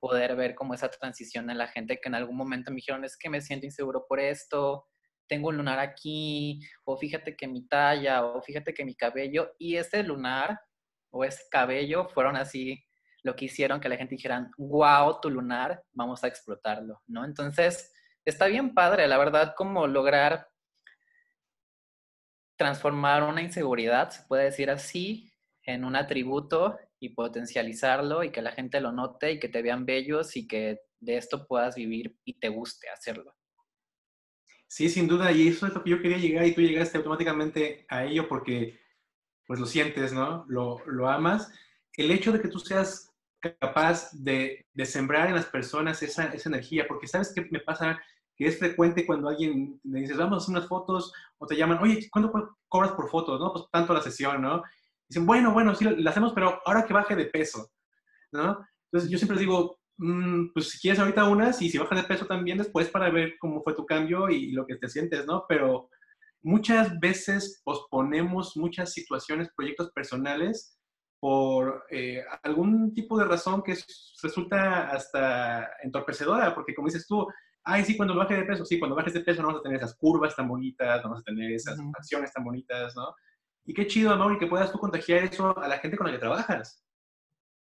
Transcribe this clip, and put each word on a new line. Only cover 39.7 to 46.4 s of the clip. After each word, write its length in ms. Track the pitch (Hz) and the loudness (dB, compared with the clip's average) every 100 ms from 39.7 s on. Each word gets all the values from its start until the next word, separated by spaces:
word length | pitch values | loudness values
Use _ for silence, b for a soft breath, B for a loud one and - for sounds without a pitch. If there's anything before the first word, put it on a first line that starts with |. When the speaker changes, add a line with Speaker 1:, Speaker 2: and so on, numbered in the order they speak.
| 151 151 147 135 | 0 0 -2 -4
Speaker 2:
¿no? 320 | 131 135 165 165 | -2 -4 -4 -6
Lo, 300 | 123 123 120 - | -4 -4 -6 -8
lo 220 | 131 127 | -2 0
amas. 420 | 139 165 208 - B B B _ - | 2 2 0 -4 B B B _ -4
El 140 | 151 | 2
hecho 220 | 190 220 | 2 2
de 80 | 220 | 2
que 60 | 185 | 0
tú 100 | 175 | -6
seas 520 | - 190 190 - - _ _ _ 170 - | -2 0 0 -4 -16 _ _ _ -10 -4
capaz 500 | - - 160 170 - | -2 2 4 2 -2
de, 540 | 156 135 135 135 135 _ | -8 -2 0 -2 -6 _
de 120 | - 127 | -8 -6
sembrar 420 | 143 135 147 175 | -2 0 2 2
en 60 | 175 | 2
las 100 | 160 | -2
personas 560 | 175 123 151 156 156 | -6 -4 -2 -2 -2
esa, 240 | 147 - 160 | -6 -4 -4
esa 140 | 147 | -4